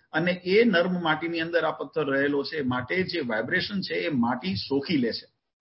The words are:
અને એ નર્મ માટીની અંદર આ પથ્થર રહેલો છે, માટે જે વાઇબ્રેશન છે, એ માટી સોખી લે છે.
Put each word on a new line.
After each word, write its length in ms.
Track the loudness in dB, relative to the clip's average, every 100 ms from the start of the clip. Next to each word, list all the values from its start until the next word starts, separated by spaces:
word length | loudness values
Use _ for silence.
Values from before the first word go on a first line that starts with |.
| _
અને 200 | -2 0
એ 320 | -2 2 4
નર્મ 380 | 6 4 2 2
માટીની 380 | 0 0 -2 -4
અંદર 240 | 0 0
આ 60 | 0
પથ્થર 340 | -2 -4 -2
રહેલો 380 | 0 2 2 0
છે, 180 | -2 -4
માટે 420 | -2 -2 -2 -2
જે 180 | -2 -2
વાઇબ્રેશન 600 | -2 -2 0 -2 -2 -4
છે, 140 | -4
એ 140 | -4 0
માટી 460 | 0 0 0 -2
સોખી 420 | -4 -2 -2 0 0
લે 160 | 0
છે. 140 | -4 -10 _ _ _